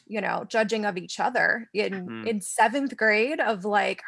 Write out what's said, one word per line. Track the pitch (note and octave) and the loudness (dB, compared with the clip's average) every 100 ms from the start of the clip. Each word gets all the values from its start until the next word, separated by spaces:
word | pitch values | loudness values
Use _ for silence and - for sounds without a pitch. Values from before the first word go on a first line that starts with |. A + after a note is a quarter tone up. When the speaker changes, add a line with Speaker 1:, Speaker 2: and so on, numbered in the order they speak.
| - | -8
Speaker 1:
you | G#3+ | -4
know, | F#3+ F3 - | -2 -2 0
judging | A#3 G#3+ A3+ G#3 | 0 2 0 -2
of | F#3 | -4
each | F3 - | -8 -2
other | A#3 B3 - A#3 A3+ | 0 2 2 2 -2
in, | F#3+ G3+ F#3+ F3+ | -4 -4 -4 -8
Speaker 2:
Mm. | - A3 | -6 -4
Speaker 1:
in | G#3+ | -4
seventh | - - A3+ C4 C#4 - | -4 2 2 2 -2 2
grade | A3 G#3 A#3+ D#4+ | 2 4 2 0
of, | A3+ G#3 G3+ | 0 0 0
like, | G#3 G3 F#3 | 2 2 -2